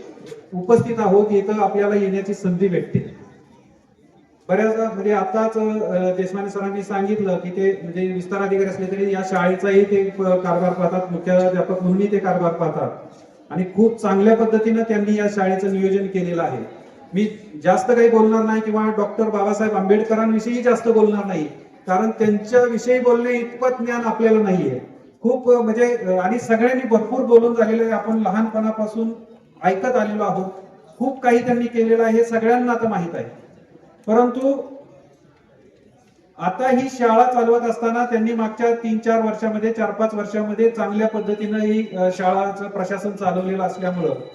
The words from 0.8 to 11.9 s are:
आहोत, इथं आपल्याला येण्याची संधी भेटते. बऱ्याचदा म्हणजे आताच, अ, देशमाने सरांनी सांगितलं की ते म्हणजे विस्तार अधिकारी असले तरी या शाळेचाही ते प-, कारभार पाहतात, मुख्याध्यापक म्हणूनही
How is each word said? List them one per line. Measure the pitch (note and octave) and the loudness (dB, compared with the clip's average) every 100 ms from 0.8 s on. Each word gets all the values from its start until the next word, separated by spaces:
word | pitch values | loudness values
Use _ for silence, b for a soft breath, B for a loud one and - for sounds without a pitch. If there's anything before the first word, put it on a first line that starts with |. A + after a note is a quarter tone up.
| A#3 A3+ | 2 -2
आहोत, | G3 G3+ G#3 | 2 4 4
इथं | G3+ G3 G#3 | 2 0 0
आपल्याला | G3 G3+ G3+ | 0 2 2
येण्याची | G3+ G3 G3 G3 | 2 0 -2 -4
संधी | G3+ F#3 F3 G3 | -4 -2 0 0
भेटते. | E3 - - - - - - - - _ _ _ _ _ _ _ _ - | 0 -2 -2 -4 -12 -20 -20 -20 -20 _ _ _ _ _ _ _ _ -4
बऱ्याचदा | G3 A3 A3+ A3 | 0 0 0 -4
म्हणजे | F#3+ G3+ | -2 -2
आताच, | G3+ F#3+ A3 A3 A3 | 0 0 -2 -2 0
अ, | G#3+ G#3+ F3 F#3 F#3 F3+ | -2 -2 -2 0 0 -2
देशमाने | F3+ G3 G3 | -4 -4 -6
सरांनी | G3+ G3 G3+ | -6 -6 -6
सांगितलं | G3 G3 G3 G#3+ F#3+ F3 | -6 -4 -2 -2 -2 -2
की | F3+ | -4
ते | F#3 G3 F#3 | -2 0 0
म्हणजे | E3+ F3 F#3 | -4 -4 -4
विस्तार | F#3 F3 G3 | -4 -6 -4
अधिकारी | G3 F#3+ F#3+ | -2 0 -2
असले | F#3+ F#3 | -4 -6
तरी | G3 G3 | -2 -2
या | F#3+ | -2
शाळेचाही | G3 F#3 F3+ F#3 G3 G3 | -2 0 0 0 2 4
ते | G3+ G3+ G3 | 4 2 0
प-, | F#3 | 0
कारभार | F#3 F3+ F3+ F3 F3+ | 0 2 2 0 0
पाहतात, | F3+ F3 F#3 - | 0 0 0 -2
मुख्याध्यापक | E3+ F#3 F3+ F#3 F3+ - F3+ | -4 0 2 4 2 0 -2
म्हणूनही | F3+ | 0